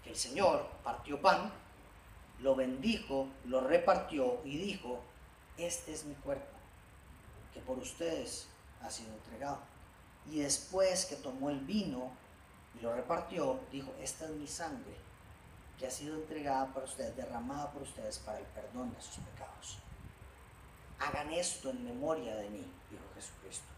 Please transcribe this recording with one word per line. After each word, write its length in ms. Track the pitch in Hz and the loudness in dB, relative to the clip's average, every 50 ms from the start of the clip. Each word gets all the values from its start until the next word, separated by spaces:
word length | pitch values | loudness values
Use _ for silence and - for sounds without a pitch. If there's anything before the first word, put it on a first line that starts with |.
Que 80 | - - | -10 -6
el 60 | 165 | -2
Señor 500 | - - 233 269 - - - - - - - - - | -2 -2 0 4 8 10 10 10 8 4 0 -8 -6
partió 400 | - 127 120 - - 143 143 139 | -4 -4 -4 -2 -2 -4 -2 8
pan, 300 | - 190 - - - 214 - - - - - - - - - - - - - - - - - - | 10 10 10 10 6 0 -4 -8 -14 -16 -18 -18 -18 -18 -18 -18 -18 -18 -16 -16 -16 -16 -12 2
lo 160 | 123 135 135 | 6 6 8
bendijo, 720 | 131 131 127 131 143 165 226 226 - - - 139 135 135 135 - - - | 8 6 2 2 2 2 2 2 2 0 0 0 2 2 0 -4 -10 -4
lo 160 | 123 127 131 | 2 4 4
repartió 800 | 127 - 214 262 - - 185 - - - 165 143 127 123 123 120 - | 6 8 6 8 10 8 8 6 4 0 2 4 4 4 4 2 0
y 140 | 139 143 160 | -2 -2 0
dijo, 400 | 190 208 - - 135 123 123 - - - - - - - - - - - - | 0 -2 -2 -4 -4 -4 -4 -4 -6 -12 -16 -18 -18 -20 -20 -20 -20 -16 -6
"Este 360 | 160 170 170 170 - - 160 | -2 -2 -2 -2 -2 -4 -6
es 120 | 156 147 147 | -6 -6 -6
mi 120 | 147 139 | -8 -8
cuerpo, 400 | 139 - 143 139 139 - - - - - - - - - - - - - - - - - - - - - - | -6 -2 -2 -2 -2 -2 -10 -14 -16 -18 -18 -20 -20 -20 -20 -20 -20 -18 -18 -18 -18 -18 -16 -16 -16 -16 -14
que 80 | - 127 | -14 -10
por 180 | - 127 127 123 | -4 -2 -2 -2
ustedes 720 | - - - - 170 165 160 139 123 - - - - - - - - - - - | -2 -6 -4 0 0 2 2 0 0 -2 -4 -6 -8 -10 -16 -20 -20 -20 -16 -10
ha 80 | 117 107 | -8 -8
sido 220 | - - 113 110 | -6 -6 -8 -10
entregado". 600 | 110 107 - 110 117 113 139 143 139 - - - - - - - - - - - - - - | -10 -12 -12 -12 -8 -4 -2 -2 -2 -4 -6 -14 -18 -18 -20 -20 -20 -20 -20 -20 -20 -16 -12
Y 120 | 147 156 151 | -2 0 2
después 680 | 143 139 - - - - 190 190 190 185 180 - - | 2 4 2 0 0 0 6 6 8 8 6 4 2
que 120 | - 147 | 0 -4
tomó 340 | - - 135 127 - - - | -4 -4 -6 -2 0 0 0
el 100 | 147 - | 0 0
vino 500 | 135 - 208 214 190 160 131 123 127 135 - - - - - - - - - - - - - | 0 2 2 4 4 2 0 0 -2 -4 -6 -10 -18 -20 -20 -20 -20 -20 -20 -20 -20 -18 -12
y 80 | 117 | -4
lo 120 | 113 117 117 | -2 0 0
repartió, 680 | 127 - - 170 - - - 190 170 143 131 131 131 - - | 0 2 2 2 0 0 -2 0 2 4 4 2 0 -2 -6
dijo, 220 | 135 139 135 135 131 - | -6 -6 -6 -6 -8 -6
"Esta 240 | - - - - 160 | -6 -6 -4 -4 -6
es 60 | 156 | -4
mi 160 | 156 147 147 | -4 -4 -4
sangre, 480 | 143 - - 170 160 143 120 107 104 104 - - - - - - - - - - - - - - - - - | -6 -4 -4 -4 -4 -4 -6 -8 -10 -12 -12 -14 -16 -18 -18 -18 -18 -18 -18 -18 -18 -18 -18 -18 -18 -8 -6
que 80 | 127 | -4
ha 40 | 131 | -4
sido 240 | - - 143 151 156 | -4 -4 -4 -4 -2
entregada 560 | 156 156 156 156 156 143 139 135 135 135 135 | -4 -4 -4 -4 -2 2 4 4 4 4 2
para 140 | - 135 131 | 0 -4 -4
ustedes, 280 | - - - 123 110 110 | -4 -4 -4 -4 -4 -2
derramada 560 | 127 120 120 123 117 120 127 143 147 - - | -4 -4 -4 -4 -4 -2 -2 -2 -2 -4 -4
por 120 | - 139 | -4 -6
ustedes 380 | 139 - - - 110 107 - - | -8 -8 -8 -6 -4 -4 -4 -4
para 180 | - 107 107 - | -6 -6 -6 -6
el 80 | - | -6
perdón 480 | - - 107 - - 117 123 127 120 - | -8 -8 -8 -8 -6 -4 -4 -4 -4 -4
de 80 | - | -6
sus 140 | - - - | -10 -10 -8
pecados. 640 | - - - - - - - - - - - - - - - - - - - - - - - - - - - - - - - - - - - - - | -8 -10 -10 -10 -12 -12 -12 -12 -12 -10 -10 -10 -10 -10 -12 -12 -12 -12 -14 -14 -14 -16 -16 -16 -16 -18 -18 -18 -18 -18 -18 -16 -16 -16 -16 -6 -2
Hagan 320 | 135 143 - 147 147 151 | -2 0 0 0 0 2
esto 380 | 160 175 175 - - - - 135 | 2 4 4 2 0 0 -2 -2
en 160 | 127 123 120 | -2 -2 -2
memoria 520 | 120 120 127 143 156 160 - 123 113 107 | -4 -2 0 4 4 4 4 2 -2 -2
de 120 | 107 104 104 | -2 -2 -2
mí", 160 | 104 98 87 87 - - - - | -4 -6 -8 -8 -12 -16 -14 -14
dijo 120 | 107 98 - 98 - | -14 -14 -12 -14 -12
Jesucristo. 520 | - - - - - 98 95 - - - - - | -12 -12 -12 -12 -14 -14 -10 -10 -10 -10 -10 -16